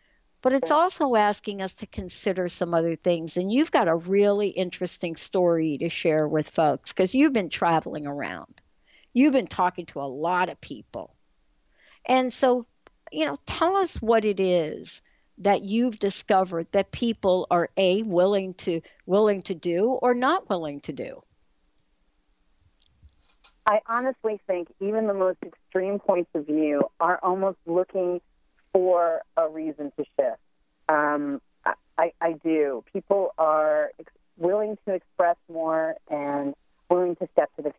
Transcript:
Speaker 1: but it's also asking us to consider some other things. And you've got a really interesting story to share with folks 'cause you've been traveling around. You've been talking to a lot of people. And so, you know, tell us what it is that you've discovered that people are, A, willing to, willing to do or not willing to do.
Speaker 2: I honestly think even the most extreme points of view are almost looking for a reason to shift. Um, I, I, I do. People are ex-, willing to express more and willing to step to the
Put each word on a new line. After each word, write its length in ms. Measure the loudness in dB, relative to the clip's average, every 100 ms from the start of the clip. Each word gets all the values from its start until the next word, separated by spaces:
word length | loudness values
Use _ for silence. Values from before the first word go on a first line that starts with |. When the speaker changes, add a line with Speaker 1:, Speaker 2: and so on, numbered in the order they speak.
| _ _ _ _
Speaker 1:
but 100 | 0
it's 180 | 2 2
also 460 | 2 2 0 2 4
asking 460 | 2 0 -8 -8
us 100 | -8
to 120 | -10 -12
consider 640 | -10 -10 -4 -2 -2 -4
some 240 | -4 0
other 200 | 2 2
things. 440 | 0 0 0 -2 -4
And 120 | 0
you've 220 | 2 2
got 160 | 2 4
a 80 | 0
really 520 | 2 4 4 2 0
interesting 680 | -2 -4 -6 -8 -6 -8 -8
story 600 | -4 2 2 2 0 -2
to 100 | -4
share 400 | 0 2 2 2
with 220 | 0 0
folks 420 | 2 2 0 -4
'cause 220 | -2 0
you've 180 | 4 2
been 180 | 2 -2
traveling 560 | -2 2 2 0 -8 -8
around. 540 | -8 -8 -10 -14 _ _ _ _ _ _
You've 180 | 4 4
been 160 | 4 0
talking 380 | 0 -2 -2 -10
to 160 | -8
a 20 |
lot 460 | -8 -4 -2 0 -2
of 100 | -4
people. 560 | -16 -16 -12 -14 -14 _ _ _ _ _ _ _ _ _
And 280 | 0 2 2
so, 340 | 0 2 2 -2 _ -20 _ -12
you 140 | -4
know, 140 | -4 -4 -10
tell 280 | -2 0 2
us 240 | -2 -2
what 240 | 2 2 2
it 120 | 0
is 640 | 2 2 0 -8 -12 -16 _ _ _ -2
that 220 | 0 0
you've 380 | 0 0 0 -2
discovered 680 | -4 -4 2 2 2 -4 -2
that 180 | -2 -2
people 560 | -2 -4 0 2 2 2
are, 180 | 0 0 0
A, 260 | 2 2
willing 520 | 0 2 2 2 -2
to, 260 | -6 -4 -4 -6 _
willing 380 | 0 2 4 0
to 120 | -4
do 360 | -6 -2 0 0
or 240 | 2 0
not 340 | 2 2 0 -2
willing 320 | -4 -4 -8
to 140 | -10
do. 280 | -10 -10 -12 _ _ _ _ _ _ _ _ _ _ _ _ _ _ _ _ _ _ _ _ _ _ _ _ 0
Speaker 2:
I 140 | 0 -2
honestly 540 | -4 -4 -4 -6 -6 -6
think 220 | -6 -8 _
even 260 | -4 -2 -2
the 40 |
most 240 | 0 0 -2
extreme 540 | -10 -16 _ -4 -4 -2
points 320 | 0 -2 -2
of 120 | -6 -2
view 420 | -2 0 0 -2 -2
are 180 | -2 0
almost 360 | 0 0 -2 -4 -4
looking 560 | -2 -2 -2 -2 -4 -8 _ _ _ _
for 480 | 2 4 4 2 -2 -4 -2
a 100 | -2
reason 460 | -2 -8 -8 -10 -8
to 60 | -4 -2
shift. 200 | -2 -4 _ _ _ _ 0
Um, 540 | 2 2 0 -2 -6 -10 _ -6
I, 80 | -6 _ -2
I, 140 | -2 0
I 120 | -4
do. 500 | -2 0 2 2 -2 -6
People 420 | -10 0 0 0 0
are 540 | 2 4 2 2 0 -6
ex-, 140 | -20 _ _ -4
willing 400 | 0 0 -2 -6 -6
to 80 |
express 420 | -6 -4 0 2 0 -6
more 440 | -6 -2 0 -2 -6 -8
and 460 | -6 -4 -4 -4 -8 _ _ -2
willing 280 | 0 0 -4
to 120 | -2
step 220 | 0 0 -4
to 60 |
the 100 | -8